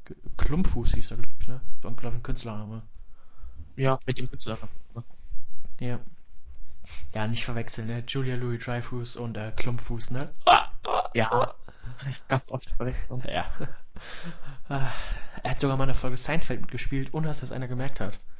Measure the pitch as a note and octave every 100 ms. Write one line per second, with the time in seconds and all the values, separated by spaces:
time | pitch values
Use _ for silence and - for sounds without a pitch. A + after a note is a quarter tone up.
0 | - - - - - D#3 F#3+ B2 A2+ -
1 | - A#2 - - - B2+ - - - A#2
2 | A#2 A#2 - B2+ A#2 G#2 G#2+ A2 - -
3 | - - - - - - - - C3 C3
4 | - - B2 A2 A#2+ A2 - - - A2+
5 | - - - - - - - - B2 A#2+
6 | - - - - - - - - - -
7 | - G#2+ A2 A#2 - A2+ A2 - A2+ A#2+
8 | - C3+ C3 B2 B2 A#2 - B2 A#2+ B2
9 | A#2 - A#2 G#2 A2 - A#2+ A#2+ - A#2
10 | A2+ B2 D3 - - - - - - -
11 | - A#2 A2 A#2+ - - - - A#2+ A#2+
12 | C3+ - - C3 - B2+ - - B2 -
13 | - B2 B2+ - - - - - - -
14 | - - F3 - D3 C3+ - C3+ C3 -
15 | - - - - B2+ C3 C#3 C3+ C3 B2+
16 | C3 B2+ - D#3+ - B2 - B2+ - C3+
17 | C3 D3+ D#3 D3 B2+ B2+ B2+ B2+ C3+ -
18 | - - - -